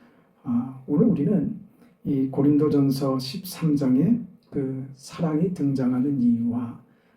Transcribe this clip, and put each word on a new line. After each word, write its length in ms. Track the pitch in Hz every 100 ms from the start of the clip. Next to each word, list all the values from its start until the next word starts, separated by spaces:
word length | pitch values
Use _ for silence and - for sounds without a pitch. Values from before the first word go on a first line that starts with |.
| _ _ _ _
아, 360 | 123 120 131 - -
오늘 200 | 156 233
우리는 520 | 147 156 175 - - - _ - _
이 240 | 143 139 131
고린도전서 920 | 143 143 147 151 143 135 131 135 131
십삼 560 | - 185 - - 165
장에 460 | 139 131 127 190 240 - - _
그 400 | 143 131 131 135
사랑이 580 | - - - 160 151 190
등장하는 680 | 160 139 131 123 127 143 139
이유와, 580 | 120 117 120 123 120 - - _ _